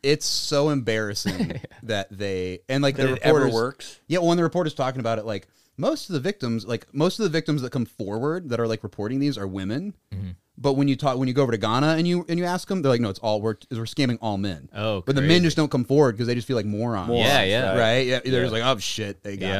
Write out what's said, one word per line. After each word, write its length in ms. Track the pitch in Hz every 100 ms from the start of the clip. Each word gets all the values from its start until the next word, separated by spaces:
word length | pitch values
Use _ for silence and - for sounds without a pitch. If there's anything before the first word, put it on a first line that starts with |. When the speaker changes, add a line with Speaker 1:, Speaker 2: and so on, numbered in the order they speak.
Speaker 1:
it's 220 | 139 151 -
so 440 | - - 143 151
embarrassing 880 | 143 113 110 107 101 202 185 165 - -
Speaker 2:
<laughs> 120 | -
Speaker 1:
that 240 | 113 104 98
they, 500 | 98 101 95 90 90 -
and, 120 | 135
like, 120 | 139 139
Speaker 3:
That 100 | 135
Speaker 1:
the 60 |
Speaker 3:
it 60 | 131
ever 160 | - 151
Speaker 1:
reporters 140 | 135
Speaker 3:
works? 460 | 113 120 - - - _
Speaker 1:
Yeah, 120 | 175
when 180 | 170 175
the 60 |
reporter's 300 | 165 175 160
talking 260 | - 131 131
about 180 | 113 110
it, 60 | 107
like, 220 | 101 - _ _ -
most 320 | 196 320 -
of 40 |
the 60 | 160
victims, 460 | 151 208 123 113 101
like, 220 | 117 -
most 260 | 135 170 202
of 40 |
the 60 | 208
victims 320 | 156 156 139
that 100 | 123
come 140 | 135 117
forward 640 | _ 98 107 139 170 165
that 100 | 117
are, 80 | 117
like, 160 | 110
reporting 360 | 107 - 104 131
these 180 | 143 127
are 100 | 98
women. 480 | 95 95 123 196 - _
Speaker 2:
Mm-hmm. 160 | 95 92 87 _ -
Speaker 1:
But 160 | 135
when 160 | 135 143
you 80 | 131
talk, 200 | 143 127
when 120 | 131
you 40 |
go 80 | 127
over 100 | 135
to 40 | 113
Ghana 380 | 110 120 147 160
and 80 | 170
you, 200 | 175 165
and 100 | 170
you 60 |
ask 240 | 175 180 -
them, 140 | 190
they're 100 | 139
like, 80 | 120
"No, 100 | 113
it's 100 | 98
all, 200 | 117 107
we're, 140 | 110 107 -
we're 140 | 113 113
scamming 320 | - 135 117
all 160 | 113 98
men." 300 | 98 82 65 101
Speaker 2:
Oh, 260 | 110 101 90
Speaker 1:
But 100 | 139
the 60 |
men 80 | 143
Speaker 2:
crazy. 140 | 175 170
Speaker 1:
just 100 | 151
don't 160 | 151
come 140 | 127 120
forward 320 | 139 139 104
'cause 100 | 120
they 80 | 120
just 120 | -
feel 100 | 123
like 80 | 104
morons. 420 | 104 120 110 113
Speaker 3:
Morons, 180 | 120 117
Speaker 2:
Yeah, 140 | 143
yeah. 260 | 98 110 123
Speaker 3:
right. 80 | 95
Speaker 1:
Right? 280 | 113 123 127
Yeah, 120 | 127 127
they're 160 | 127
just 120 | 123
Speaker 2:
Yeah. 120 | 110 120
Speaker 1:
like, 100 | 120
"Oh, 20 |
shit, 460 | - - 104 98
they 140 | 104 101
got 100 | 95